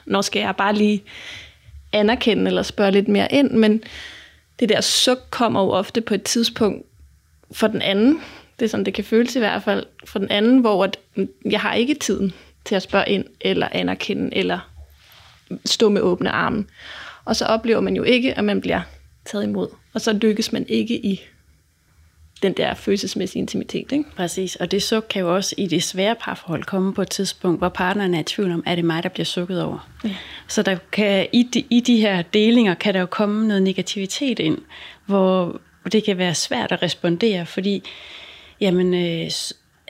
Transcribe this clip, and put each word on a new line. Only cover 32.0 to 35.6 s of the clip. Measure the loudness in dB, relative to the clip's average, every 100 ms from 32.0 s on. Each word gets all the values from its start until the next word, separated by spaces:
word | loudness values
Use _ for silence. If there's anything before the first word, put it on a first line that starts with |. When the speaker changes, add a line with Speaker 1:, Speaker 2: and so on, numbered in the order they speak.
| 4 2
Speaker 2:
delinger | 2 4 6 6 4
kan | 2 0
der | 0
jo |
komme | 0 0 0 2 2
noget | 2
negativitet | 2 0 -4 -6 -6 -4 -2 0
ind, | 0 -2 -8 -20 -20 -14
hvor | 0 2 4 2 0 -6